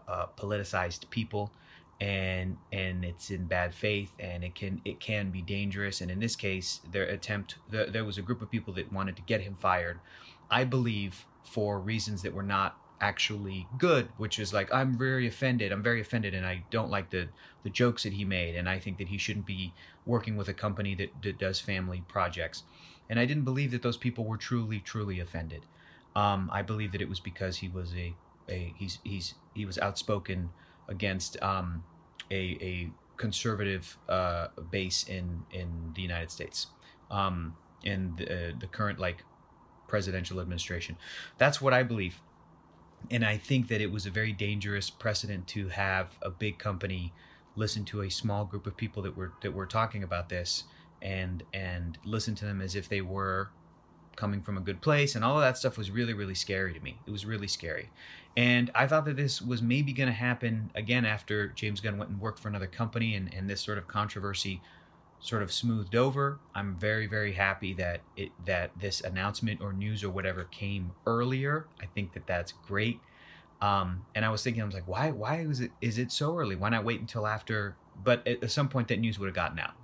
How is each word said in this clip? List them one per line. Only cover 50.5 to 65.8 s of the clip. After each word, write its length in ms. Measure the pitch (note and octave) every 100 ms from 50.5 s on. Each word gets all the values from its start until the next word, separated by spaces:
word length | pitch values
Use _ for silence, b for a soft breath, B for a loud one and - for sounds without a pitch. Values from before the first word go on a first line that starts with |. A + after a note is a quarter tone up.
| - - B B -
and, 400 | G2 F#2+ F#2 E2+ -
and 440 | F#2+ F#2 F2+ E2+ E2
listen 300 | G2+ A2 A2 G#2
to 80 |
them 160 | G#2 G2
as 140 | F#2+
if 140 | G2 -
they 140 | G2
were 480 | F#2+ G2 F#2+ F#2+ G2+ - - - - - - -
coming 240 | G#2 G2+
from 140 | G2 F#2+
a 40 |
good 200 | F#2 F2+
place. 340 | D#3 D3 C#3+
And 100 | A#2+
all 120 | A#2 D3+
of 60 |
that 140 | C3 B2
stuff 200 | C3 A2+
was 120 | G2
really, 240 | A2 A#2
really 200 | G#2 G2
scary 380 | F#2+ - F#2+ F#2+
to 60 | D#2
me. 180 | C#2+ - -
It 40 |
was 140 | G#2
really 220 | G#2 A2 G2+
scary. 440 | - E2 D#2 - B B B B A#2+
And 340 | B2 B2 A#2+
I 120 | A#2 C3+
thought 180 | D#3
that 120 | D3 C3+
this 240 | C#3 -
was 220 | A#2+ A#2+
maybe 300 | A#2 C3+ C#3+
gonna 180 | C3 C3
happen 600 | A2 B2 A#2+ A#2 A2 G#2+
again 300 | - G#2+ B2
after 440 | A2+ G#2+ - G#2+ G#2
James 320 | - G#2+ G2
Gunn 180 | G#2+ G2+
went 120 | -
and 100 | G2+
worked 200 | G#2+ -
for 80 | A2
another 180 | G2+ F#2
company 480 | - A2+ A#2 A2+
and, 180 | G2+ F#2
and 160 | F#2+ G2
this 120 | G2
sort 180 | - G2+
of 80 | F#2
controversy 760 | G#2 G#2 G#2 G2 G2 G2 F2+ B B B B B -
sort 240 | - A2+
of 80 | G2
smoothed 460 | - A#2+ A2+